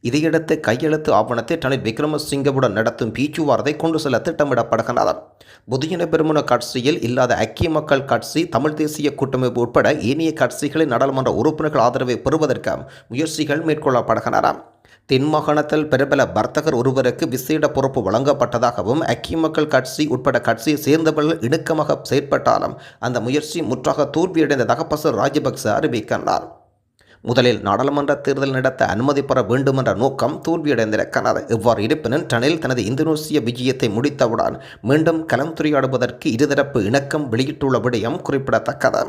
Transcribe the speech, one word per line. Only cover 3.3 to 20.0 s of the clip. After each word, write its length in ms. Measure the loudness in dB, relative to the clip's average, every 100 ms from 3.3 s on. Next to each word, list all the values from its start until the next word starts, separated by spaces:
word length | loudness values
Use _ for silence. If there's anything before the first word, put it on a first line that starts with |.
| -2 2 2 2
கொண்டு 240 | -2 0 0
செல்ல 200 | 0 0
திட்டமிடப்படுகின்றது. 960 | -2 -2 0 0 0 0 0 2 2 0 -8 _ -20 -20 -6
பொதுஜன 360 | -4 -2 -2 0
பெரமுன 340 | 2 2 2
கட்சியில் 560 | 2 0 0 -2 0 0
இல்லாத 300 | 0 0 2 2
ஐக்கிய 320 | -2 -2 0
மக்கள் 340 | 0 0 0
கட்சி, 360 | 2 -2 -2 -4 0
தமிழ் 280 | 0 0 -2
தேசிய 300 | -4 -2 -4
கூட்டமைப்பு 460 | -2 -4 0 -2 0
உட்பட 300 | 0 2 2 2
ஏனைய 300 | 0 0 0
கட்சிகளின் 600 | 0 -2 0 -4 0 0
நாடாளுமன்ற 380 | 2 2 0 0
உறுப்பினர்கள் 520 | 2 0 0 -2 2
ஆதரவை 320 | 2 2 -2 -2
பெறுவதற்கு 560 | 0 0 0 0 -2 -6 -8 -20 -10
முயற்சிகள் 560 | -4 -4 -2 -2 -2
மேற்கொள்ளப்படுகின்றன. 880 | 0 0 2 0 2 0 0 0 0 -2 -8 _ _ _ _
தென் 200 | 2 2
மாகாணத்தில் 600 | 0 2 0 2 0 2
பிரபல 360 | 0 2 2 2
வர்த்தகர் 460 | 2 0 0 0 2
ஒருவருக்கு 460 | 2 2 0 0 -2
விசேட 380 | -4 -2 0 2
பொறுப்பு 320 | 2 0 0
வழங்கப்பட்டதாகவும் 1000 | 0 0 2 2 2 2 0 0 0 0 0
ஐக்கிய 320 | -2 -2 -2
மக்கள் 340 | 0 0 2
கட்சி 320 | 0 0 -4